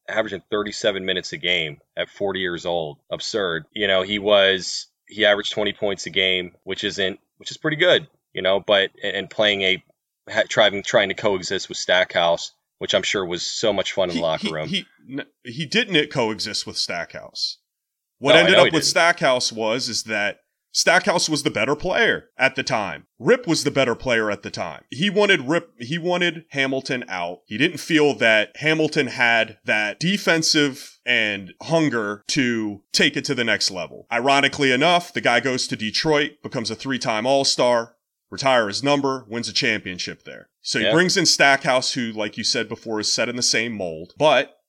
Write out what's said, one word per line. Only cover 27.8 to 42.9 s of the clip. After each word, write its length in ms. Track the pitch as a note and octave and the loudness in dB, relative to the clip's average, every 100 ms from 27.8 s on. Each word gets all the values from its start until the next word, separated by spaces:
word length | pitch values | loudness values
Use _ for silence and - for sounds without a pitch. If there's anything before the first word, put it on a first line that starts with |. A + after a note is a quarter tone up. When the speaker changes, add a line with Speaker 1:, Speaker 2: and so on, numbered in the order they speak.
Speaker 2:
feel 340 | - D#3 C#3+ | 0 2 2
that 360 | A2 A#2 G#2+ G#2 - | 4 4 4 2 -2
Hamilton 500 | D3+ D#3 D#3 D#3 B2 | 0 2 2 0 -2
had 500 | B2+ A#2+ A2+ A2+ G2+ | 0 2 2 0 -4
that 340 | - G#2+ G#2 - | -2 -2 -2 -2
defensive 1040 | E3+ G3+ F#3+ E3 D#3 D#3 C#3+ C3 - _ B2 | -2 0 2 2 2 2 2 -2 -16 _ 0
and 460 | A#2+ G#2+ G2 F#2 - | 2 0 -4 -10 -16
hunger 600 | - E3 D3+ A#2 G#2 G#2 - | -2 0 2 0 -4 -6 -4
to 540 | D3+ B2 A2+ G#2+ G2+ _ | 0 0 0 -4 -8 _
take 240 | - E3 C#3+ | 0 2 0
it 80 | |
to 100 | - | -4
the 100 | B2 | -2
next 260 | A#2 G2+ - | 0 0 -2
level. 360 | F#2 D2+ - - | -4 -10 -14 -6
Ironically 580 | A#2 C3+ C#3 C3+ C#3+ C3+ | -2 2 4 2 2 2
enough, 420 | B2+ E3 F3 F3 | 4 4 2 0
the 100 | A#2+ | -2
guy 180 | B2+ A#2+ | 0 2
goes 260 | C3 B2+ - | 0 -2 -4
to 60 | A2+ | -6
Detroit, 560 | G#2+ - D#3+ D3 C#3+ - | -4 -2 0 0 0 -6
becomes 280 | G#2+ C3 A2 | -10 -8 -6
a 60 | G#2+ | -8
three-time 480 | C#3 B2 B2+ G#2+ B2+ | -6 -4 -2 -2 2
All-Star, 680 | C#3 C3+ - B2 A#2+ A#2 _ _ _ _ | 2 2 2 2 2 -2 _ _ _ _
retire 380 | G2 C3 B2 G#2 | -2 4 4 2
his 140 | G#2 | 0
number, 400 | C#3 C#3+ C#3 C3 G2+ | 2 2 2 -2 -6
wins 220 | A#2 A2+ | -8 -4
a 60 | |
championship 680 | - B2 G#2 F#2 F2 - D#2+ | -2 0 0 -4 -8 -10 -12
there. 260 | - A#1 - _ | -16 -18 -20 _
So 180 | - B2 | -6 0
he 60 | |
Speaker 1:
Yeah. 80 | F#2+ | 2
Speaker 2:
brings 240 | D#3+ F3+ F#3+ | 4 4 2
in 80 | |
Stackhouse, 680 | D#3 - C#3 C#3 D3 B2+ - | 2 4 4 4 2 0 0
who, 180 | C3+ A2+ | -4 -4
like 240 | G#2+ G#2+ A#2 | -4 -6 -4
you 80 | |
said 240 | G#2 A#2+ A2 | -2 -2 -4
before, 320 | A#2 A2+ | -8 -6